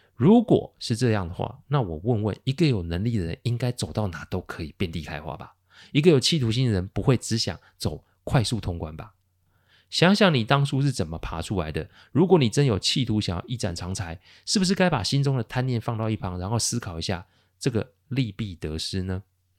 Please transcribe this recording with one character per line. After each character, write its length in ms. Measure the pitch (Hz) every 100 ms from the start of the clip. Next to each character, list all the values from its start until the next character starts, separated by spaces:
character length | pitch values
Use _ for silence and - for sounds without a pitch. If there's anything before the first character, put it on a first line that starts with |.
| _ -
如 280 | 143 240
果 300 | 226 123 - -
是 160 | - 113
这 160 | 120
样 160 | 107 85
的 60 | -
话， 240 | - - -
那 140 | 143
我 200 | 98 78
问 200 | 107 110
问， 120 | 104 - 131
一 60 |
个 140 | 139 156
有 160 | 107
能 240 | 85 85 117
力 140 | 113
的 60 | 82
人 120 | 87
应 120 | 117 120
该 160 | 123
走 220 | - -
到 140 | 110 104
哪 180 | - -
都 160 | 92
可 220 | - -
以 100 | 78 -
遍 160 | 87
地 120 | 82
开 180 | 71 76
花 160 | - 71
吧？ 160 | - _ _ - -
一 100 | 143
个 80 | 165
有 100 | 139
企 200 | - 165
图 120 | 117
心 140 | 117 127
的 60 |
人 160 | 95 92
不 120 | 104
会 120 | 135 120
只 220 | - 113
想 220 | 101 80 _ -
走 260 | 87 76 _ _
快 200 | - 139
速 160 | 104 107
通 200 | - 85
关 180 | 80 78
吧？ 160 | - _ _ _ _ _ _ _ -
想 240 | - 104 -
想 180 | 180
你 100 | 139
当 220 | 110 143 139
初 160 | 135
是 100 | 143
怎 160 | - 80
么 120 | 82
爬 240 | - 82
出 180 | - 95
来 100 | 78
的， 160 | 78 - - -
如 140 | 131 180
果 140 | 180
你 100 | 123
真 160 | 143 143
有 140 | 98
企 260 | - - 113
图 160 | 107
想 160 | 101 87
要 80 | -
一 100 | 120
展 200 | 95 85
长 180 | 90
才， 260 | 95 87 87 _ - -
是 100 | 214
不 80 | 180
是 80 |
该 160 | 196 180
把 140 | 135
心 180 | - 139
中 160 | 139 131
的 60 |
贪 200 | - 127 131
念 120 | 120
放 160 | 120 110
到 140 | 110
一 80 | 104
旁， 220 | 95 90
然 100 | 92
后 80 | 117
思 220 | - 120
考 180 | 98 82
一 40 |
下 240 | 90 87 - _ _ -
这 100 | 139
个 240 | 107 - _ -
利 220 | 123 113
弊 240 | - 104 85
得 220 | 78 80
失 260 | - 95
呢？ 200 | 92 92 - _ _